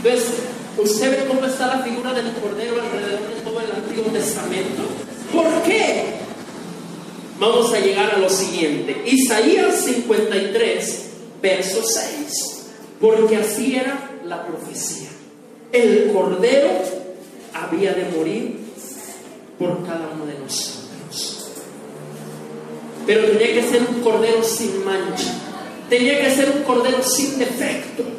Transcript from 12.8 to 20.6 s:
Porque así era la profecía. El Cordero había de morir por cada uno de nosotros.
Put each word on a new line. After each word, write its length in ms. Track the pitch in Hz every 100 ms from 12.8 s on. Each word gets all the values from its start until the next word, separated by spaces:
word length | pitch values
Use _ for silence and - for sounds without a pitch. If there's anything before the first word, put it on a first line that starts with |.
| - -
Porque 380 | 220 220 214 214
así 380 | - - 247 254
era 340 | 254 277 - - 175
la 200 | 170 170
profecía. 640 | 160 - - - - - - - - - - -
El 400 | 240 226 202 202
Cordero 560 | 196 180 180 240 277 294 - - - - - - - -
había 400 | - - 165 196
de 160 | 175 170 160
morir 440 | 160 220 - - - - - - - - - - - -
por 280 | 180 - 175
cada 240 | 165 160
uno 120 | 156 151
de 120 | 139
nosotros. 1120 | - -